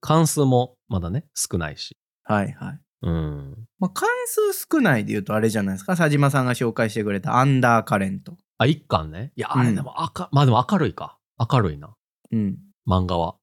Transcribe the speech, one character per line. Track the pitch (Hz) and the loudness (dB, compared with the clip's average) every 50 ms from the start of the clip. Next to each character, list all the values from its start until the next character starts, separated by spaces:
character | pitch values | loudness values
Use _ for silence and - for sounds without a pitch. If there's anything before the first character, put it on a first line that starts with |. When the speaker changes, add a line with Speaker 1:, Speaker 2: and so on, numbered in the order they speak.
Speaker 1:
関 | - - 151 160 165 147 | 0 2 2 4 4 2
数 | - 156 143 | 2 2 2
も | 135 127 123 123 127 _ _ _ | 4 4 2 2 0 _ _ _
ま | _ 120 95 | _ -4 -2
だ | 85 85 | -2 -2
ね、 | 92 135 - _ _ | -4 -6 -6 _ _
少 | - - - - 92 | -8 -8 -4 -4 -4
な | 82 76 71 | -4 -4 -8
い | - | -12
し。 | - - - _ _ _ _ _ _ | -16 -16 -18 _ _ _ _ _ _
Speaker 2:
は | - 107 104 98 | -2 0 0 0
い | - 139 | -2 -6
は | - - 190 - | -10 -12 -12 -12
い。 | - _ _ _ _ - | -14 _ _ _ _ -4
Speaker 1:
う | 87 | -2
ん。 | 85 - 156 151 147 143 139 139 135 113 113 - _ _ | -2 -2 -2 -4 -6 -8 -12 -14 -16 -18 -18 -20 _ _
Speaker 2:
ま | 190 185 | -4 -4
あ、 | |
関 | - - - 440 494 494 494 | -2 -2 -2 -2 -2 -2 -4
数 | 480 - - 427 415 392 - - _ | -4 -2 0 0 0 -2 -4 -6 _
少 | - 320 | 0 2
な | 262 190 139 110 | 4 4 4 2
い | 101 | 2
で | 101 107 | -2 -4
言 | 107 98 | -4 -4
う | |
と | - 107 | -2 -2
あ | 107 | 0
れ | 110 113 | 0 2
じ | 104 110 | 0 0
ゃ | 101 | -2
な | 98 95 | -2 -4
い | |
で | 92 | -4
す | - | -4
か。 | - 185 | -4 -2
佐 | 165 170 151 | 0 2 2
島 | 147 143 143 139 | 2 4 2 2
さ | 143 143 131 | 2 2 0
ん | |
が | 123 123 | 0 0
紹 | - 127 117 110 | 0 -2 -2 0
介 | - 117 110 | 0 -2 -2
し | 104 | 0
て | 113 107 | -2 -2
く | 104 | -2
れ | 101 98 | -2 -4
た | 95 151 - 120 | -2 0 2 4
ア | 131 | 4
ン | 143 139 131 | 4 4 4
ダ | 127 120 117 113 110 | 4 6 4 4 4
ー | |
カ | - 110 101 | 2 0 0
レ | 98 95 | 0 0
ン | 95 95 | -4 -8
ト。 | - - 87 - _ _ _ _ | -12 -14 -20 -20 _ _ _ _
Speaker 1:
あ、 | 113 | 2
一 | 131 160 160 _ | 2 2 0 _
巻 | _ - 90 78 78 | _ -2 -2 -2 -2
ね。 | 76 85 113 143 _ | -10 -12 -12 -12 _
い | - | -10
や、 | 120 - - | -8 -4 0
Speaker 2:
う | 131 | 0
ん。 | 123 | 2
Speaker 1:
あ | |
れ | 120 107 | 2 0
で | 95 143 | -2 -4
も | 127 - - | -8 -8 -8
あ | 160 - | -8 -8
か-、 | _ - 180 - - | _ -10 -12 0 2
ま | 139 143 | 4 6
あ | |
で | 131 117 | 6 6
も | 110 127 - | 4 2 2
明 | 214 190 | 0 0
る | 160 | 0
い | 107 78 | 0 -2
か。 | - - 73 - _ _ _ _ _ 117 113 - | -6 -14 -14 -16 _ _ _ _ _ -4 2 2
明 | 131 | 2
る | 107 87 76 | 2 2 -2
い | 71 | -6
な。 | 73 - - _ _ _ _ _ _ _ | -12 -18 -20 _ _ _ _ _ _ _
Speaker 2:
う | - | -2
ん。 | 113 107 98 92 - - _ _ _ _ - | -2 0 0 -4 -6 -12 _ _ _ _ 0
Speaker 1:
漫 | 92 92 92 | 2 2 2
画 | 90 90 85 | 0 -2 -2
は。 | 85 85 - _ | -2 -4 -6 _